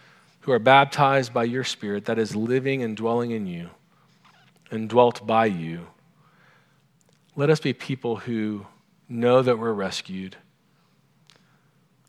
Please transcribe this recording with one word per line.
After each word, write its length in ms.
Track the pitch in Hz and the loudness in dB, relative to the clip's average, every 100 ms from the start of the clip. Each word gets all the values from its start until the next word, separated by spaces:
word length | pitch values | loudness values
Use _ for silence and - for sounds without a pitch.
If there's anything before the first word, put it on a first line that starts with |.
| _ _ _ _ | _ _ _ _
who 120 | - | 0
are 60 | 120 | 2
baptized 720 | 117 135 139 - 139 135 123 | 8 8 6 2 4 4 0
by 100 | 120 | -2
your 220 | 117 127 123 | -2 -2 -6
Spirit 400 | - 104 101 101 | -8 -6 -6 -2
that 120 | 113 | -2
is 160 | 107 | -2
living 480 | 104 113 131 131 135 | -2 -2 0 0 -4
and 140 | 117 107 | -4 -4
dwelling 360 | 113 120 120 | -2 -2 -2
in 140 | 113 95 | -4 -6
you 240 | 85 85 - _ _ _ _ _ _ _ _ _ | -8 -12 -18 _ _ _ _ _ _ _ _ _
and 160 | 113 110 | -10 0
dwelt 400 | 117 120 - 107 | 4 4 2 0
by 180 | 113 113 | 2 2
you. 400 | 90 80 82 85 _ _ _ _ _ _ _ _ _ _ _ _ _ _ - | 0 -6 -10 -14 _ _ _ _ _ _ _ _ _ _ _ _ _ _ -2
Let 140 | 143 | 2
us 100 | 156 | 2
be 140 | 147 | 0
people 420 | 123 - 131 120 110 | -6 -6 -6 -4 -6
who 500 | - 113 107 104 98 _ _ _ _ | -4 -4 -4 -6 -12 _ _ _ _
know 320 | 120 120 127 | -2 4 4
that 180 | 127 117 | 4 0
we're 140 | 113 | -2
rescued. 640 | 104 95 - - 95 95 - _ _ _ _ _ _ _ _ _ _ _ _ _ _ _ _ | -4 -4 -6 -10 -12 -12 -16 _ _ _ _ _ _ _ _ _ _ _ _ _ _ _ _